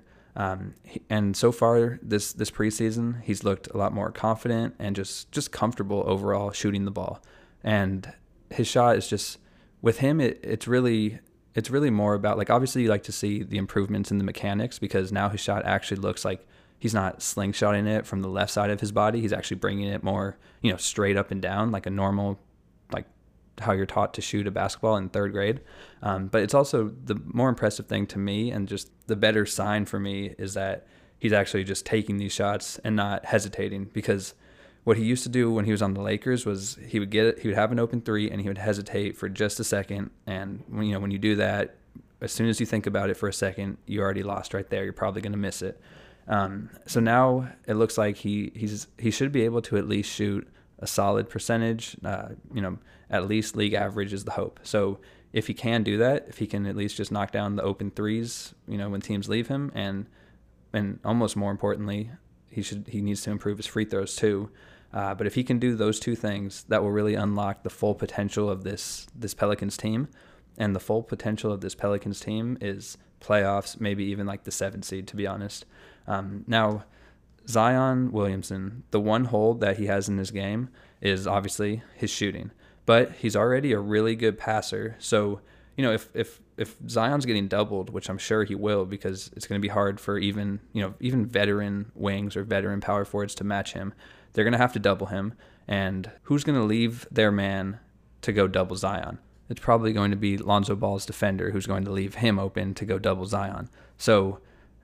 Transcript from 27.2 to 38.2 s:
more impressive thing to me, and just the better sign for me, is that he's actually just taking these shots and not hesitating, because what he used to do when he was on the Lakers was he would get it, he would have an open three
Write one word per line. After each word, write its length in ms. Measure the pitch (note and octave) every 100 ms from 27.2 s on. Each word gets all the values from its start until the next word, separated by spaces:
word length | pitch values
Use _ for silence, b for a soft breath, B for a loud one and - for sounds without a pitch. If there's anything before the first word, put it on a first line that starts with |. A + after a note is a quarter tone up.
| -
more 240 | A#2 C3
impressive 380 | A#2 G#2+ - -
thing 180 | G#2+ G2+
to 120 | G2
me, 320 | G2+ G#2 A#2
and 160 | G#2 G2
just 240 | G2 - _ -
the 80 | G#2
better 300 | A2 G#2+ G2+
sign 400 | - G2+ G#2+ G2
for 140 | G2+
me, 340 | G2 G2 G2+ -
is 160 | G2
that 340 | G2 G2 G2 b b b _
he's 160 | A2+
actually 320 | G#2 G2 G2+ F#2+
just 200 | G2 -
taking 320 | A2 G#2+ G2+
these 140 | G2
shots 480 | - G2+ G#2 - -
and 120 | A2 G#2+
not 300 | G2+ G2+ -
hesitating, 640 | A2+ G2 - G2 G2 G2
because 420 | G#2 A2 G2+ F#2 B B B B B A#2
what 100 | A2
he 80 |
used 200 | A2 B2+
to 60 | B2+
do 220 | B2 A#2
when 140 | A2 G#2
he 60 |
was 100 | G#2
on 120 | G2+
the 80 | G2
Lakers 440 | G2+ G#2 C3 B2 G#2+
was 340 | G2 G2 - -
he 120 | A2
would 120 | G2+
get 140 | G#2 A2+
it, 140 | -
he 100 | A2
would 80 | G2
have 140 | A2
an 60 | A#2+
open 220 | A#2 A#2+
three 300 | A2+ G#2+